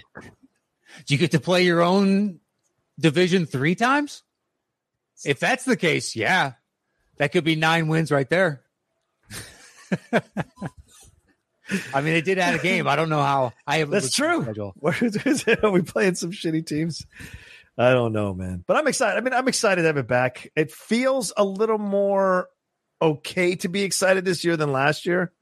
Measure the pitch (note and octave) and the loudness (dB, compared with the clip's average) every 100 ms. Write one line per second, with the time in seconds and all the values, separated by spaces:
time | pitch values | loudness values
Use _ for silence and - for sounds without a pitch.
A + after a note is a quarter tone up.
0 | - - - - _ _ _ _ _ - | -14 -20 -20 -20 _ _ _ _ _ -18
1 | - C#3 E3+ D#3 E3 F3+ F3+ E3+ E3+ G3 | -2 0 2 0 2 2 4 4 4 4
2 | G3 G3 G#3 E3+ _ _ _ _ _ - | 4 2 0 -6 _ _ _ _ _ 0
3 | D#3+ C#3+ F3+ F#3 D#3+ C3 C#3+ F#3 A#3+ C#4+ | 2 4 2 2 0 -2 -2 0 2 2
4 | D4 - _ _ _ _ _ _ _ _ | -2 -8 _ _ _ _ _ _ _ _
5 | _ _ D#3 C#3 F3 B3+ B3+ A3+ E3+ C#3 | _ _ -4 0 0 0 0 0 0 0
6 | - A2+ G#2+ F3+ C#3+ - _ _ _ _ | -4 -4 0 0 0 -6 _ _ _ _
7 | _ - C#3+ F3+ D#3 D#3+ D#3+ E3 D#3 D#3+ | _ -4 -2 0 0 0 2 2 2 0
8 | D#3+ C#3+ C3+ E3+ F3+ C#3 _ _ _ _ | 0 0 2 2 0 -2 _ _ _ _
9 | _ _ _ - - - - - - F3+ | _ _ _ -18 -18 -20 -20 -20 -8 -8
10 | - A3+ - - - - F#3 - - - | -2 -2 -2 -6 -10 -10 -14 -14 -20 -20
11 | - _ _ _ _ _ - G3 D3+ C#3 | -20 _ _ _ _ _ -8 -8 -4 -2
12 | D3+ E3 E3+ F#3 F3 E3 F3 F#3+ C#3 C#3+ | 0 0 0 0 0 0 -2 0 0 0
13 | D#3+ D3+ C#3 C#3 B2+ - - D3+ D3 F#3+ | 0 0 2 0 -2 -4 -4 -2 0 -2
14 | C3 - D#4 E4+ C3+ G#2+ G2+ - D3+ - | -2 -2 0 0 -2 -6 -10 -4 -4 0
15 | A#3 G3+ C4+ C#4+ - A3+ G#3+ F3+ D#3+ A3 | -2 -2 -2 0 0 2 2 2 0 0
16 | G3+ F3+ E3+ G3+ E3+ D#3+ E3 D3+ E3 D3 | 0 0 -6 -6 -4 -4 -4 -4 -4 -6
17 | - - - - - - _ - B2 B2+ | -14 -20 -20 -20 -20 -20 _ 0 4 4
18 | A2+ G#2+ G2+ F#2 F#2 F2+ - A3+ D4+ - | 2 -2 -4 -4 -8 -6 -2 0 0 0
19 | A3 G3 B3 B3 C4 - G#3+ F3+ D#3+ C#3+ | 0 0 -2 -2 -2 0 0 2 2 0
20 | A#2 B2 B2+ - - - D#3 - - A3+ | 0 0 0 -4 -6 -4 -4 -6 -2 0
21 | C4 C4+ F#3+ - G3+ F#3+ A3 A3 G#3 G3 | 2 0 -2 0 0 0 -2 0 -2 0
22 | G3 G3 F#3+ F3+ F3+ _ _ _ _ _ | 0 2 2 0 -2 _ _ _ _ _
23 | E3 D3 - - F3+ F#3 F#3+ F#3+ G3 - | 0 0 -4 -2 0 0 -4 -2 -2 0
24 | F#3 F#3+ F#3 E3 E3+ E3 D3 C3+ C#3+ D3+ | 2 2 0 -2 0 0 0 0 0 0
25 | - F3 F3 - | -2 -2 -2 -6